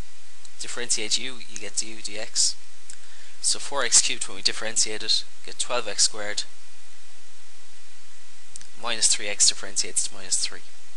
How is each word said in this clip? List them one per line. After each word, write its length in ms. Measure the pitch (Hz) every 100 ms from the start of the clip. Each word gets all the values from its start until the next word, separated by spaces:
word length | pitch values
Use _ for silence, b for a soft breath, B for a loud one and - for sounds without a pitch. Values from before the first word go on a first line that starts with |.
| - - - - - -
Differentiate 600 | 127 127 120 - 107 -
u, 160 | 127
you 240 | 120 - 107
get 180 | 101 -
du 200 | 110 110
dx. 580 | 107 104 117 - - - - - - B B B B B
So 160 | - 110
four 260 | - 143
x 160 | 120 -
cubed, 260 | - 120 -
when 100 | 98
we 60 |
differentiate 600 | 107 107 110 110 110 107
it, 200 | 110 - - -
get 140 | - -
twelve 280 | - 123 107
x 180 | 98
squared 400 | - 107 104 104 - - - - - - - - - - - - - - - - - - - - - - - -
minus 260 | 117 110 107
three 200 | - 104
x 220 | 101 -
differentiates 580 | - 98 101 98 - -
to 60 |
minus 240 | 101 95 -
three. 240 | - 95 - - -